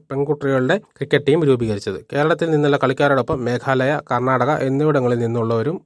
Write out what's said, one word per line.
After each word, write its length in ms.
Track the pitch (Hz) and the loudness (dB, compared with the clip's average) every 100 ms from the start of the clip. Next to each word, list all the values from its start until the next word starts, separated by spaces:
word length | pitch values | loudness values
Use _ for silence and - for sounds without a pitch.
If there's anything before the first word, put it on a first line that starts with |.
പെൺകുട്ടികളുടെ 760 | - 139 143 147 139 135 127 190 - | -8 -4 -4 -2 0 0 0 0 -4
ക്രിക്കറ്റ് 360 | - - 143 131 | -12 -2 0 2
ടീം 140 | 156 | 2
രൂപീകരിച്ചത്. 560 | 151 127 113 104 104 92 - | 4 2 0 -4 -6 -8 -6
കേരളത്തിൽ 420 | 139 156 165 165 | -2 0 0 0
നിന്നുള്ള 280 | 156 147 139 | 2 2 2
കളിക്കാരോടൊപ്പം 640 | 135 - 143 135 117 151 | 2 2 2 2 0 -2
മേഘാലയ, 500 | 120 120 - 131 131 147 - | -2 -2 0 0 0 -2 -2
കർണാടക 440 | 123 127 131 123 151 | -2 0 0 0 0
എന്നിവിടങ്ങളിൽ 560 | 135 135 151 143 123 120 | -2 0 0 2 0 0
നിന്നുള്ളവരും 580 | 117 120 113 113 113 185 | -2 -2 -2 -2 -2 -6